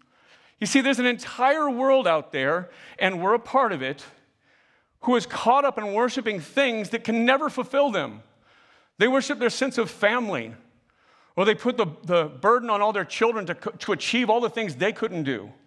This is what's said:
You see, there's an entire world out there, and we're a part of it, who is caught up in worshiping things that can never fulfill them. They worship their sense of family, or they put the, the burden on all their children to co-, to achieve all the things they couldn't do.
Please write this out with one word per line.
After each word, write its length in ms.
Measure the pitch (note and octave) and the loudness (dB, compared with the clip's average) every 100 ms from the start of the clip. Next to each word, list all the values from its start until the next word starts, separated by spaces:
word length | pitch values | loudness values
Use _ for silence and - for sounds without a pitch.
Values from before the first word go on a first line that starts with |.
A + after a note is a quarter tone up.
| _ _ _ _ _ _ | _ _ _ _ _ _
You 80 | G#3+ | 0
see, 140 | C#4 | 2
there's 180 | C4 B3 | 2 2
an 60 | B3 | 2
entire 640 | A#3+ - - B3+ D#4 D4 | 0 -6 0 2 4 2
world 380 | A#3+ C4+ C4+ G3+ | 0 2 4 4
out 240 | D#3+ C#3+ | 2 0
there, 380 | C#3+ C3+ E3+ F3+ - - - | -2 0 0 -4 -16 -20 -2
and 240 | F#3+ F#3 | -2 0
we're 120 | F#3 | 2
a 60 | A3+ | 0
part 320 | A#3 C4 A#3+ | 2 2 2
of 100 | E3+ | 0
it, 220 | C3 D3 - - _ _ _ _ _ _ _ _ | -4 -8 -12 -20 _ _ _ _ _ _ _ _
who 140 | - B3 | 0 0
is 100 | - | 0
caught 400 | - A3 C4+ C#4 | -2 2 4 2
up 120 | A#3 | -2
in 160 | G#3 | -4
worshiping 460 | G3+ A#3+ B3 A3+ G3+ | 0 0 -2 -4 -6
things 500 | C#3+ - C4+ A3+ G3 | -4 0 0 0 -4
that 140 | A3+ | -6
can 220 | A#3 A3+ A#3+ | -2 0 2
never 240 | C#4 D4+ | 2 0
fulfill 420 | - A3+ C#4 C#4+ | -4 -2 0 2
them. 320 | G3 C3 G#2 - _ _ _ _ _ _ _ | 0 -4 -10 -20 _ _ _ _ _ _ _
They 100 | A3 | 2
worship 300 | C4+ - B3+ | 2 0 0
their 120 | A#3+ | -2
sense 280 | - C4+ A#3+ | 0 -2 -2
of 140 | A3+ | -4
family, 600 | - G3+ B3 A3+ D#3 A2+ A#2 _ _ _ _ _ _ _ - | 0 0 0 -2 -6 -8 -14 _ _ _ _ _ _ _ 0
or 80 | |
they 100 | G3 | 2
put 240 | G#3+ B3 B3 | 2 -2 -2
the, 100 | F#3 D3 | -2 -4
the 200 | E3+ F3 | 0 0
burden 460 | D#3 C3+ F#3 A#3+ A#3 | 0 0 2 2 2
on 120 | G#3 | 0
all 120 | G#3 | 0
their 120 | G3+ F3+ | 0 -6
children 400 | - A3+ A3 F3+ | 0 0 0 -6
to 80 | E3+ | -8
co-, 160 | - | -10
to 200 | - - | -10 -4
achieve 380 | G3 - A#3 A#3 | -4 -2 -2 2
all 100 | A3+ | 2
the 100 | A#3+ | 0
things 260 | A#3 G#3+ B2+ | -4 -6 -2
they 180 | F3+ | -2
couldn't 300 | - E3 F3 | -2 -6 -4
do. 280 | C#3+ A#2+ G#2 - | -4 -6 -8 -18